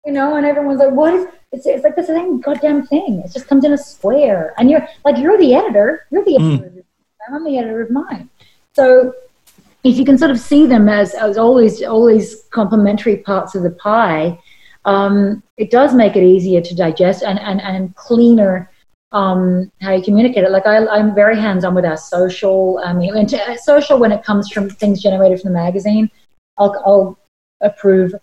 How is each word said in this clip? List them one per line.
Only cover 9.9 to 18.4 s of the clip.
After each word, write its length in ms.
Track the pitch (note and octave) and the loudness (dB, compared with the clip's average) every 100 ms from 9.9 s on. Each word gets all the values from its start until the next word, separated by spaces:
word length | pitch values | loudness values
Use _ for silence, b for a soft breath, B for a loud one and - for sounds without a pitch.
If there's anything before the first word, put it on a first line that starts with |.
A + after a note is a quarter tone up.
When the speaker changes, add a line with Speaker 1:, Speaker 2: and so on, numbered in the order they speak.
| B3 | 2
Speaker 1:
you 80 | |
can 140 | C4+ C4 | 4 4
sort 120 | D#4 | 2
of 80 | A#3+ | -2
see 280 | - D4 D4+ | 0 2 4
them 240 | A#3+ G#3 | 4 4
as, 240 | G#3 G3+ | 2 -2
as 240 | - G#3+ G3+ | -2 -4 0
always, 440 | A#3 B3+ A3 - | 2 4 2 0
always 640 | - A3+ A#3 G#3+ F#3 - _ | -4 2 4 2 0 -14 _
complementary 680 | A#3+ G3 A3 G3+ G#3 A#3 G3 | -4 0 2 0 0 -2 -4
parts 380 | - F#3+ - | -4 -6 -4
of 80 | F#3+ | -6
the 80 | F3 | -6
pie, 680 | F3 G#3 A3 G#3 D#3 E3 E3+ b b b b | -4 -2 0 0 -2 -4 -6 b b b b
um, 580 | G3+ G3 G3+ G3+ G3+ G#3 _ - | -2 0 0 0 0 -4 _ -10
it 140 | G#3+ | 0
does 240 | A#3+ C#4+ | 2 4
make 220 | B3+ G#3 G3+ | 4 4 4
it 60 | |
easier 380 | F#3 F#3 F3+ F3+ | 4 4 2 -2
to 140 | E3+ | -2
digest 480 | F3 E3+ D#3+ F3+ G3 | -4 -4 0 -2 0
and, 160 | G#3 G3 | -6 -6
and, 240 | G#3 G3 | -6 -8
and 320 | G3 F#3+ F#3 - | -6 -8 -8 -12
cleaner, 760 | - A#3 A#3+ A3+ | -2 2 4 4